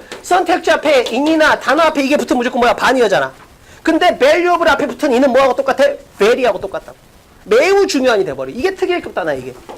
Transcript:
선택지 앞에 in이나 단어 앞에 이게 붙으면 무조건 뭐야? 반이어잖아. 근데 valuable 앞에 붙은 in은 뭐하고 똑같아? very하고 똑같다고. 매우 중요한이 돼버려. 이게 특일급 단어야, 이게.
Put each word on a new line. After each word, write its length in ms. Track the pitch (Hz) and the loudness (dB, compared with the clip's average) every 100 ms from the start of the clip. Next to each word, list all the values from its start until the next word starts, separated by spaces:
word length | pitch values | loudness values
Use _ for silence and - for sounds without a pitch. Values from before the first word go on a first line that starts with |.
| - - | -8 -12
선택지 480 | - 359 349 359 349 | -2 -2 0 -2 0
앞에 360 | 302 302 269 233 | 0 2 0 0
in이나 500 | 233 302 320 302 220 | -2 0 2 2 0
단어 240 | - 294 | 0 0
앞에 200 | 311 294 | 2 0
이게 140 | 269 277 | 0 0
붙으면 220 | - 247 | 0 -2
무조건 220 | 240 254 | -2 0
뭐야? 160 | 233 - | 0 2
반이어잖아. 560 | 214 262 220 170 135 - - - - - | 0 2 2 0 -2 -8 -20 -20 -20 -8
근데 340 | - 320 359 339 | -2 2 2 2
valuable 500 | 262 339 349 339 330 | 2 2 2 2 2
앞에 160 | 285 294 | 0 -2
붙은 240 | - 294 | -4 0
in은 180 | 240 277 | 2 2
뭐하고 220 | 247 269 254 | 4 2 0
똑같아? 280 | 269 247 285 - - - | -2 0 0 0 -8 0
very하고 420 | 208 262 240 175 | 0 2 0 -2
똑같다고. 360 | 190 160 - - _ _ _ - | -6 -12 -14 -20 _ _ _ -12
매우 420 | - 220 339 403 381 | 0 2 4 2 2
중요한이 380 | 294 254 214 | 0 0 0
돼버려. 260 | 190 131 131 | -2 -6 -10
이게 240 | 220 370 | -6 -6
특일급 380 | 381 359 349 - | -4 -4 -4 -6
단어야, 200 | 196 165 | -6 -4
이게. 200 | 135 127 120 - | -6 -8 -16 -18